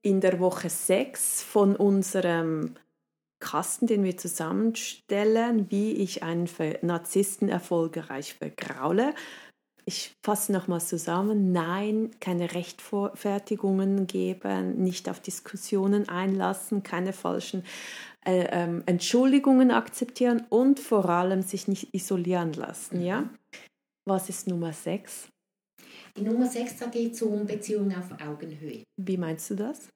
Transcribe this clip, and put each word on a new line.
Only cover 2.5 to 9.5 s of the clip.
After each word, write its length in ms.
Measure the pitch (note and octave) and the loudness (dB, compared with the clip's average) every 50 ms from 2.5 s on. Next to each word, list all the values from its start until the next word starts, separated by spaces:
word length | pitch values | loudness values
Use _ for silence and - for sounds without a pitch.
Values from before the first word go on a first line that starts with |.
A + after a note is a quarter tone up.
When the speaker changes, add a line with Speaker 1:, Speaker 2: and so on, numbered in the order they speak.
| D#3+ D#3 D3+ - - - _ _ _ _ _ _ _ _ _ _ _ _ | 0 -2 -2 -4 -6 -12 _ _ _ _ _ _ _ _ _ _ _ _
Speaker 1:
Kasten, 460 | - - - D3+ F#3 - - - B3 | -10 -4 -2 -2 -2 -2 -2 0 2
den 180 | A#3 A3+ G3+ G3 | 2 4 2 2
wir 140 | F#3 F3+ | 0 0
zusammenstellen, 1500 | F#3 - F3 - - D#3+ D#3+ F#3 G3 A3 A3+ A3+ - - - - - _ - G3+ G3+ G#3 A3 A3 A3+ A#3 A#3+ A#3 A3 G3 F3 | -4 -6 -8 -6 -4 -4 -2 0 0 0 0 0 -2 -8 -8 -10 -12 _ -2 0 2 4 4 4 4 4 4 2 2 2 2
wie 220 | G3+ G3+ G#3 A3 | 0 0 2 2
ich 320 | A3 - G3+ F3 - - E3+ | 2 0 -2 -2 -2 -6 -4
einen 240 | E3 E3+ E3+ F3 | -2 -2 0 -2
Ver-, 320 | E3+ - - E3 D3+ D#3 - | -2 -2 -2 -2 -2 -2 -2
Narzissten 680 | - E3+ F3 E3+ E3+ - - G3 G3+ - - - G3+ G3 | 0 0 0 -2 -4 0 2 2 2 2 0 0 0 0
erfolgreich 840 | F#3+ F3+ - - F3 E3+ E3 D#3+ - E3 D#3 - C3+ C3+ D3 - - | 0 -2 -2 0 0 0 0 0 -4 -8 -10 -8 -10 -10 -10 -10 -12
vergraule. 800 | _ - D3+ - - - - C3+ C3 C3 D3+ F3+ G3+ B3 D4 D4+ - - - - - - - | _ -10 -10 -10 -10 -10 -10 -8 -4 0 2 4 4 2 2 0 -4 -12 -14 -16 -18 -20 -20